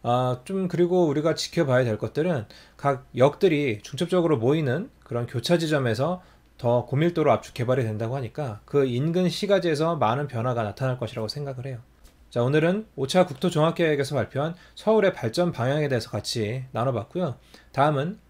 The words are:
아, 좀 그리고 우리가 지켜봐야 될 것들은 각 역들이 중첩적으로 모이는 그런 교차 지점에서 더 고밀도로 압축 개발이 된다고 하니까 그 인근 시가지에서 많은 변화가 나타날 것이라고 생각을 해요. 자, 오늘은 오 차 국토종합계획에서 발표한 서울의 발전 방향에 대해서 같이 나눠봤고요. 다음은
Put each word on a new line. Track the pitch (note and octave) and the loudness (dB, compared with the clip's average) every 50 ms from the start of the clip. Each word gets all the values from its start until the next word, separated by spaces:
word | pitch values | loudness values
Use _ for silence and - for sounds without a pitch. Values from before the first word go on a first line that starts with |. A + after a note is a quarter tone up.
아, | - A#2 B2 B2 C3 B2+ B2 B2+ - | 0 0 0 0 2 0 -2 -4 -6
좀 | - F#3 F#3+ F#3+ | -6 -4 -4 -2
그리고 | F3 F3+ F3 F3 E3+ F3+ F#3 F3 | -2 2 0 2 2 4 2 4
우리가 | D#3 C3+ D3+ D3+ E3 D#3 | 2 2 2 0 0 -2
지켜봐야 | D#3 - - - E3+ E3 C3 B2 B2+ C3 | -2 -6 -4 -2 -2 2 4 4 4 4
될 | A#2+ G#2+ | 2 0
것들은 | G#2 - G#2+ - C#3+ D#3+ F3+ E3+ B2+ G#2 - - - - - _ | -2 -4 -4 -2 -2 0 0 -2 -2 -4 -8 -16 -20 -20 -20 _
각 | - - C#3+ C3+ B2+ - - - | -2 -2 -2 -2 -2 -6 -10 2
역들이 | A#2+ B2 - - - G3+ F#3+ D#3+ C#3+ D3 C3+ G#2 G2+ - | 4 4 4 4 4 2 4 4 4 2 0 -2 -4 -8
중첩적으로 | - - B2+ F3+ E3+ F#3 F3+ E3 E3 D#3 | -12 -6 -4 -2 0 2 2 4 4 2
모이는 | A#2+ A2 B2+ D3 E3 D#3 C3 B2 D#3+ A3+ - _ _ _ | 2 4 2 2 2 2 0 0 -2 -4 -8 _ _ _
그런 | - A#2+ A#2+ A#2+ | -8 -6 -6 -6
교차 | - - A#2+ - - F3 | -4 -6 -6 0 2 2
지점에서 | E3 E3 D3+ D#3 C#3+ C3 A#2+ A2 G#2+ C3+ E3 F3+ F3+ - - - _ _ _ _ | 2 2 0 0 0 2 0 0 0 0 -2 -2 -6 -10 -20 -20 _ _ _ _
더 | - - A#2+ A#2+ B2 A2+ | -4 0 2 2 2 0
고밀도로 | - C3 C#3 D#3+ F3 F3 E3 D3+ C#3+ | 0 0 0 0 2 2 2 4 4
압축 | A2+ G#2 - - - | 4 2 0 -8 -8
개발이 | - B2 A2+ B2+ C3+ A#2+ | -6 -2 0 0 0 0
된다고 | A2 G#2+ G#2 A2+ A2+ B2+ | -2 -2 -4 -4 -4 -4
하니까 | C#3 B2+ G#2 - - D3+ B2 G#2 G#2 _ | -6 -8 -8 -8 -8 -8 -8 -8 -12 _
그 | - - C#3+ C3+ | -2 2 2 2
인근 | C3 A#2+ B2 C#3+ E3 E3 F#3 F#3 F3 | 2 0 0 0 0 0 2 0 0
시가지에서 | - - G#3 G3 G3+ F#3+ E3+ E3+ D#3 C#3 D#3+ E3 E3+ | 0 -2 0 2 2 2 2 0 0 2 0 -2 0
많은 | D3+ B2 G#2+ A#2+ C#3 D3 | 0 0 0 0 0 -4
변화가 | C3 - A2+ A#2 B2+ A#2+ A#2 A2 | -4 -4 -4 -2 -2 -2 -2 -2
나타날 | G2+ G2 - C3+ C3 B2 B2+ | -4 -4 -4 -4 -4 -2 -4
것이라고 | A#2 A2 - B2 A2 | -6 -8 -6 -8 -8
생각을 | G#2+ - D3 D3 C#3 C3+ B2+ B2 | -6 -8 -8 -8 -10 -10 -10 -10
해요. | C3+ B2+ A2+ - _ _ _ - - _ _ - _ | -12 -12 -12 -16 _ _ _ -20 -20 _ _ -20 _
자, | - B2 A#2+ | -2 0 2
오늘은 | B2+ C#3+ D#3 D#3 E3+ F#3 G#3+ A3 _ _ | 4 4 4 4 2 0 0 -4 _ _
오 | - C3+ | -6 -6
차 | C3 - F3+ F3+ | 2 4 4 4
국토종합계획에서 | - C3+ - - F3+ - D3+ D3+ E3 E3+ - F3 D#3 D3+ C#3 C#3 C3+ D3 | 2 0 -2 -2 0 2 2 2 2 2 2 2 2 2 0 -2 -2 -2
발표한 | C3 G#2+ - - C3 D3 E3 F3 - - - _ | -2 -4 -2 -4 -4 -4 -4 -6 -10 -18 -20 _
서울의 | - - G#3 A3 A3 G3+ F#3+ - | -4 0 2 4 4 4 2 0
발전 | - - A#2 - E3+ F3 E3+ | 0 -6 -4 0 0 0 0
방향에 | - - A#2 B2+ C#3 D#3 D3+ | 0 -2 -2 0 0 0 0
대해서 | C#3 C3 A#2 - - | 0 0 -2 -2 -4
같이 | - G#2+ - - - A#2+ G#2+ G#2 A#2+ C3+ C3 C3 | -8 -6 -6 -4 -4 -4 -4 -4 -4 -6 -8 -8
나눠봤고요. | - A2+ A#2+ C3+ B2+ G#2+ G2 - - F3+ F3+ D3+ A#2 - - _ - - - _ | -6 -2 -2 -2 -2 -4 -6 -6 -4 -4 -4 -4 -6 -8 -16 _ -20 -20 -20 _
다음은 | - C3+ C#3 D#3 D3+ C3+ C#3+ F3 G#3+ - _ | 0 2 2 2 2 0 -2 -4 -6 -10 _